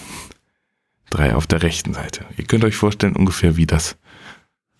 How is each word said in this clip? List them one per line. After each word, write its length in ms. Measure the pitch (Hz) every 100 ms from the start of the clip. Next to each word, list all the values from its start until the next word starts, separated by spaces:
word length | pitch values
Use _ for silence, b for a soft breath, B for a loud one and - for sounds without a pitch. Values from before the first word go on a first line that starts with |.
| B B B _ _ _ _ _ _ _ -
drei 260 | - 71 58
auf 120 | 80
der 160 | 80
rechten 300 | 82 - -
Seite. 320 | - - - - -
Ihr 80 | -
könnt 180 | 113
euch 120 | 110 -
vorstellen, 400 | 104 101 101 -
ungefähr 420 | 92 - 85 82
wie 80 | 80
das 320 | 80 - - B B B B B _ _